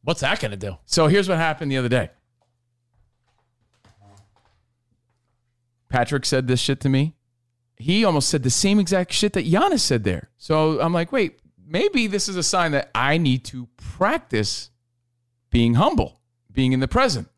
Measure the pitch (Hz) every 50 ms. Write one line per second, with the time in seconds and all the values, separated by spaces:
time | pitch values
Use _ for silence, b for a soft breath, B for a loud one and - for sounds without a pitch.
0 | - - 139 - 135 131 190 214 - 113 101 95 107 101 92 - _ _ - 170
1 | 160 151 175 202 196 185 185 165 165 160 156 - 165 143 135 131 127 120 123 123
2 | - - _ _ _ _ _ _ _ _ _ _ _ _ _ _ _ _ _ _
3 | _ _ _ _ _ _ _ _ _ _ _ _ _ _ _ _ _ - _ _
4 | 101 101 101 101 104 _ _ _ _ _ _ _ _ _ _ _ _ _ _ _
5 | _ _ _ _ _ _ _ _ _ _ _ _ _ _ _ _ _ _ - 123
6 | 120 - 147 139 127 - - 131 131 123 127 123 - - 135 131 - 139 135 135
7 | 143 156 - _ _ _ _ _ _ _ _ _ _ _ _ _ 113 143 180 208
8 | 226 202 165 147 127 - - 151 120 127 123 - - 190 202 214 196 165 190 185
9 | 180 - - - - 208 - 196 127 175 165 202 320 403 349 233 - - 139 117
10 | 104 101 90 76 - _ _ _ - - 156 156 156 156 160 139 143 165 175 170
11 | 170 170 - 262 208 - - _ _ _ _ _ - 143 156 180 320 415 403 254
12 | 233 214 190 202 - - 190 180 156 - - 185 175 165 147 139 - - _ 110
13 | 127 139 151 165 170 139 127 131 - - - 127 123 - _ _ - - - -
14 | 185 208 294 - - _ - 113 107 104 - - - - _ _ _ _ _ _
15 | _ _ _ _ _ _ _ _ _ _ - 120 117 117 117 120 190 294 330 240
16 | 104 - - _ _ _ _ _ _ _ - 135 131 127 131 127 131 131 - 240
17 | 262 254 160 120 - _ _